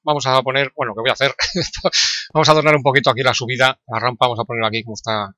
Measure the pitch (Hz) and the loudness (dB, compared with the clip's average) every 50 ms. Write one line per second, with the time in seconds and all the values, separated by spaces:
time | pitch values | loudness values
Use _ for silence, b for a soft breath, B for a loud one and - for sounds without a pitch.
0 | _ 151 147 143 131 131 131 135 123 131 131 139 139 131 - 151 131 117 101 110 | _ -4 -2 -2 0 2 2 2 2 2 0 -2 -2 -2 -4 -6 -6 -6 -4 -2
1 | 117 131 - - 139 139 - - - - - 175 156 - - - - 180 - - | -2 -2 0 0 -2 -2 -2 -4 -6 -4 -4 -4 -4 -4 -4 -4 -4 -2 0 0
2 | - - - - - - - 156 151 156 156 156 143 156 151 143 123 139 131 139 | 0 -2 -2 -6 -8 -2 0 2 4 4 4 6 6 4 4 4 2 2 2 4
3 | 123 139 120 120 131 131 117 - 127 113 127 123 131 131 131 - _ - 113 113 | 2 2 2 2 2 0 0 0 -2 -4 0 2 2 2 0 -2 _ -8 -6 -4
4 | 117 127 123 - 131 123 117 113 113 - 117 113 113 107 107 113 110 117 104 - | -2 -4 0 0 0 0 0 -2 -4 -4 -4 -2 -2 -2 -2 -4 -6 -8 -12 -10
5 | - 113 110 107 101 95 - | -6 -4 -4 -4 -4 -6 -10